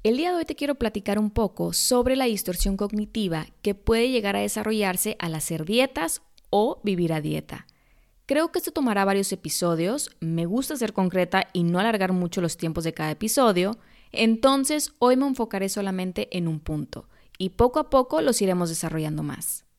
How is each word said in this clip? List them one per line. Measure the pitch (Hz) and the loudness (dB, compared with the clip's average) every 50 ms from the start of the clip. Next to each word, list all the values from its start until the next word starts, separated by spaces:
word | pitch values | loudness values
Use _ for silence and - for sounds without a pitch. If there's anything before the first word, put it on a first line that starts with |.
El | - 214 233 | 2 0 0
día | 254 330 359 | 2 0 0
de | 359 | 0
hoy | 339 330 | -2 -2
te | - 302 | -4 -6
quiero | - 285 285 285 | -4 -2 -4 -2
platicar | - 233 214 - 208 196 - 202 208 | 0 -2 -2 -2 -2 -2 -2 0 0
un | 214 208 | 0 0
poco | 208 233 220 190 - - 170 170 170 | 0 0 0 0 -2 -4 -4 -2 0
sobre | - - - 254 247 240 254 262 | 0 0 2 2 4 4 2 2
la | 269 262 | 2 2
distorsión | 240 220 196 - - 269 269 - 196 196 | 0 0 -2 -4 -4 -2 0 0 0 0
cognitiva | 190 208 202 214 208 208 208 - 226 208 185 165 156 - - - _ | 0 -2 -2 -2 -4 -4 -4 -4 -2 -2 0 -2 -4 -6 -8 -16 _
que | - 208 202 | -2 -2 -2
puede | 196 - - 226 226 233 254 | 0 2 2 2 4 4 2
llegar | 262 240 202 202 196 | 2 0 0 0 0
a | 202 | 0
desarrollarse | 208 208 - 214 214 220 220 214 202 190 180 185 - 214 - - | -2 -2 -4 -4 -2 -2 0 0 0 0 0 -2 -2 -4 -4 -4
al | - 170 160 | -6 -4 -4
hacer | 156 151 - 170 156 156 | -4 -4 -4 -4 -4 -2
dietas | 165 214 240 262 269 262 302 320 330 - - _ _ _ - _ - | 0 2 2 2 2 0 -4 -4 -4 -4 -8 _ _ _ -20 _ 0
o | - 202 214 269 - - - | 2 2 2 2 0 -2 -2
vivir | 208 190 175 175 160 | -2 0 0 0 0
a | 160 156 | 0 -2
dieta. | 151 151 151 156 151 - 139 - - _ _ _ _ _ _ _ _ _ _ _ _ | -2 -4 -6 -6 -8 -10 -16 -16 -16 _ _ _ _ _ _ _ _ _ _ _ _
Creo | - 277 294 330 330 | 0 2 2 2 0
que | - 359 | -2 -4
esto | 349 349 | -6 -4
tomará | - 330 277 240 208 202 196 | -4 -2 0 0 2 2 2
varios | 196 196 196 196 - 190 | 2 2 2 0 -2 -4
episodios, | 185 - 151 - - 180 170 170 160 165 185 240 294 - - - _ | -6 -6 -6 -4 0 0 0 2 2 0 0 -2 -2 -6 -8 -10 _
me | 165 160 165 165 170 | -4 -2 -2 -2 -2
gusta | 170 196 247 262 - 311 | 0 -2 -2 -2 -2 -4
ser | 262 240 208 214 | -4 -4 -2 0
concreta | - 190 180 170 185 180 175 - 190 - - | 0 0 2 2 0 0 2 0 -2 -2 0
y | - 185 170 | 0 0 2
no | 170 170 180 | 2 2 2
alargar | 202 233 226 202 190 180 185 | 2 2 2 0 0 0 0
mucho | 180 180 170 - 190 | 0 0 -2 -2 -2
los | 175 165 - | -2 -2 -2
tiempos | - - 165 160 170 160 | -4 -4 -4 -4 -2 -4
de | 165 165 | -4 -4
cada | - 156 156 | -4 -4 -4
episodio, | 151 - 214 220 - 294 262 226 190 175 180 196 226 - - _ - - - - - | -4 -4 -4 0 2 4 4 6 6 4 2 0 -2 -6 -12 _ -20 -20 -20 -10 -2
entonces | - 226 226 226 220 226 269 269 277 269 269 302 302 - - - _ | 0 2 2 2 4 4 4 4 4 2 0 0 -2 -2 -6 -2 _
hoy | 240 247 254 | 4 4 4
me | 254 277 | 4 2
enfocaré | 277 262 - 226 226 - 196 196 | 0 0 -2 -4 -4 -2 -4 -4
solamente | 196 - 208 202 196 190 185 185 185 175 - - - - | -2 -4 -4 -4 -4 -4 -4 -4 -4 -4 -6 -6 -4 -4
en | 180 170 | -2 -2
un | 165 160 151 | -2 -2 -4
punto | 151 - 156 151 - - - - - - - - - - - | -4 -6 -6 -6 -6 -8 -10 -16 -16 -18 -20 -20 -20 -20 -8
y | - 185 185 | -6 -6 -6
poco | - - 233 240 247 311 | 2 4 2 4 4 0
a | 302 - | -2 2
poco | - 269 262 254 311 320 | 2 2 2 2 0 0
los | 320 277 233 - | 2 2 2 2
iremos | 202 190 185 180 175 165 | 2 2 2 0 0 -2
desarrollando | 165 165 - 160 156 160 156 151 151 151 | -2 -4 -4 -4 -4 -2 -4 -2 -4 -4
más. | 147 147 135 - - - - - _ _ _ | -4 -6 -6 -6 -8 -8 -8 -8 _ _ _